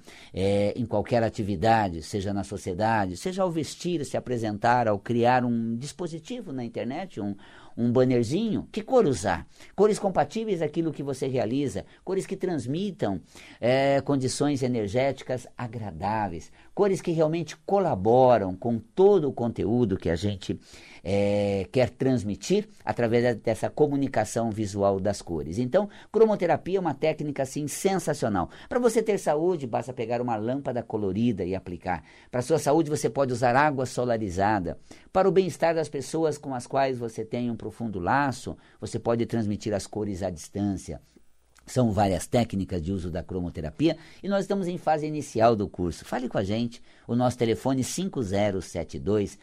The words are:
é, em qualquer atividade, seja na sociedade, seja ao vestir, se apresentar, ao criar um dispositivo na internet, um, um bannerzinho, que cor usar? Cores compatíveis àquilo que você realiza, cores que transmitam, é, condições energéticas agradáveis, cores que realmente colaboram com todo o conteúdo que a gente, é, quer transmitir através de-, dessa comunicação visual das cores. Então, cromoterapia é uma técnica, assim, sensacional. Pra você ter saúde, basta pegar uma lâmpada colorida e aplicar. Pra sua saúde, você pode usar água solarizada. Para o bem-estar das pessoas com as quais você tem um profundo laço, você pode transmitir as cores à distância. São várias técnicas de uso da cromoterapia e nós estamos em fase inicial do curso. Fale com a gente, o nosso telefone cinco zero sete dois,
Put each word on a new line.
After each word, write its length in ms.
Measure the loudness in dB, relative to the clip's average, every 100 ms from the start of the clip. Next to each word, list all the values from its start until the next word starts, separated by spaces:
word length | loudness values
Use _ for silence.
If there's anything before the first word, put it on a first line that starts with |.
| -12 -20 -10
é, 400 | -2 2 2 2
em 120 | -2 -2
qualquer 360 | -2 2 2
atividade, 800 | 2 0 -4 2 4 4 2 -4
seja 300 | -6 -6 -4
na 100 | -4
sociedade, 760 | -6 -8 -6 -2 2 2 0 -4
seja 260 | -6 -2
ao 80 | -2
vestir, 540 | -2 -6 -6 -4 -4 -2
se 100 | -4
apresentar, 720 | -2 -2 -2 0 2 4 2
ao 100 | 0
criar 460 | 0 2 4 4
um 320 | 2 0 -2 -4
dispositivo 760 | -6 -8 -8 -8 -10 -10 -8
na 140 | -8
internet, 560 | -8 -6 -6 -6 -8 -6
um, 160 | -6 -8 -12 -20 -12 0
um 160 | 2
bannerzinho, 760 | 4 6 4 2 0 0 -2 -4
que 100 | -8
cor 240 | 2 4 4
usar? 400 | 2 0 -2 -4 -18 -6 2
Cores 220 | 4 4
compatíveis 640 | 0 2 0 -2 -2 -2
àquilo 320 | -2 -2 -2
que 120 | -4
você 220 | -6 -4 -2
realiza, 580 | -2 0 0 -2 -4 -10 -12
cores 220 | -6 -4
que 100 | -4
transmitam, 840 | -4 -4 -4 -4 -4 -4 -4 -4 -4 -8 -20 -20 -2
é, 400 | 2 4 4 2
condições 600 | 2 0 0 0 0 0
energéticas 840 | 0 0 0 2 0 0 -6 -8 -8 -12
agradáveis, 920 | -10 -8 -10 -6 -2 -2 -2 -6 -12 -20 -8
cores 280 | 0 2 0
que 80 | 0
realmente 440 | 2 2 0 -6 -8
colaboram 960 | -2 0 2 2 4 6 8 6 2 -4
com 220 | -2 -4
todo 500 | -2 6 6 6 2
o 40 |
conteúdo 640 | -2 -2 -2 0 2 2 2
que 100 | 0
a 80 | 0
gente, 420 | -2 -4 -6 -6 -10 -20 -20 -12
é, 640 | -2 0 2 2 2 0 0
quer 200 | 2 2
transmitir 760 | 2 0 0 -2 -4 0 0 0 -6
através 400 | -6 0 2 4
de-, 120 | 2
dessa 340 | 2 0 -2 -2
comunicação 840 | 2 2 2 0 0 0 0 -2
visual 480 | -2 -4 2 2 2
das 220 | 0 -4
cores. 380 | -4 -6 -4 -4
Então, 320 | 0 2 0 -6 -2
cromoterapia 680 | 4 6 4 2 0 0 -2
é 20 |
uma 140 | -2
técnica, 480 | 0 0 0 -2 -4
assim, 260 | -4 -4 -6
sensacional. 800 | -2 0 0 -2 0 0 0 -2 -6 -4
Pra 120 | 0
você 240 | 2 2
ter 160 | 2 0
saúde, 480 | 2 2 2 0 -2
basta 260 | -4 -4
pegar 300 | -6 -4 -2
uma 140 | -2 -2
lâmpada 460 | -2 -2 -4 -6
colorida 640 | -4 -2 -2 0 0 0
e 100 | -2
aplicar. 480 | -4 -6 -8 -4 -4 -6 -20 -8
Pra 100 | -4
sua 180 | 0 0
saúde, 300 | 4 2 2
você 220 | 0 -2
pode 220 | 0 0
usar 220 | 2 2
água 300 | 4 4 2
solarizada. 920 | -4 -2 -2 -2 -2 0 2 2 -2 -8 -14 -20 -2
Para 160 | 2 4
o 40 |
bem-estar 420 | 4 2 2 0
das 160 | 0 -2
pessoas 480 | -6 -4 0 0 -2
com 160 | -6
as 120 | -8 -4
quais 300 | 0 0 0
você 300 | -6 -8 -6
tem 240 | -4 -4
um 60 | -4
profundo 440 | -8 -8 -6 -2
laço, 560 | 0 2 0 -2 -8 -12 -16 -14
você 180 | -8 -4
pode 280 | 0 0 0
transmitir 480 | -2 -2 -2 -2
as 120 | -4 -4
cores 360 | -6 -4 -4
à 80 | -4
distância. 680 | -6 -8 -2 -2 -2 -6 -14 -16 -20 -20 -20 _ _ -4
São 240 | 2 2
várias 360 | 4 2 2 0
técnicas 560 | 0 0 -2 -2 -4
de 100 | -2
uso 180 | -4 -4
da 120 | -6
cromoterapia 760 | -6 -6 -6 -6 -8 0 0 0 -8 -10
e 60 | -2
nós 160 | -2
estamos 240 | 0 -2 -2
em 80 | -4
fase 300 | 0 0 0
inicial 500 | -4 -4 4 4 4
do 100 | 0
curso. 380 | -2 -4 -4
Fale 240 | -6 -6 -4
com 80 | -2
a 80 |
gente, 380 | -2 -2 -4 -8 -20 -14 -2
o 80 | 2
nosso 220 | 2 2
telefone 440 | 2 2 0 0
cinco 400 | -2 -4 -4 -4
zero 380 | -2 0 2 0
sete 380 | -4 -6 -6 -6
dois, 400 | 0 0 0 -6